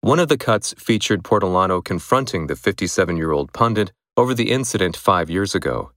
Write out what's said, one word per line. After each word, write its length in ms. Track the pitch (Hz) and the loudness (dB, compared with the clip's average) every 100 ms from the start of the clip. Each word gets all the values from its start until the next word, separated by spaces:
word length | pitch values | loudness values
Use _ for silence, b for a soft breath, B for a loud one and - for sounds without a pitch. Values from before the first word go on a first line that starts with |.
One 180 | - 160 | 2 2
of 100 | 165 | 4
the 100 | 143 | 2
cuts 360 | - 107 - - | 2 0 -2 -10
featured 440 | - 110 - 101 | -2 -2 2 -2
Portolano 600 | - 104 95 90 92 90 | 2 0 2 2 2 0
confronting 600 | - 90 - 127 135 90 76 | -2 -6 0 0 0 -4 -4
the 100 | 73 | -2
fifty-seven-year-old 960 | - 95 90 - 87 85 80 76 71 | -2 -2 -2 0 0 0 0 0 -2
pundit 400 | - 117 107 101 _ _ - | 0 0 2 -2 _ _ 0
over 160 | 127 | 0
the 180 | 123 117 | 0 0
incident 460 | 127 135 95 92 - | 0 -2 -2 -2 0
five 320 | - 92 80 | 0 0 0
years 260 | 85 98 | -2 -2
ago. 380 | 92 - 60 - | -2 -2 -4 -6